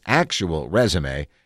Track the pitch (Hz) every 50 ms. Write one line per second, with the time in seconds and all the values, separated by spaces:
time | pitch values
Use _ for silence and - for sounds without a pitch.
0 | - - 123 156 175 175 - - 104 85 80 78 67 62 87 110 123 104 - 92
1 | 71 67 67 71 71 - _ _ _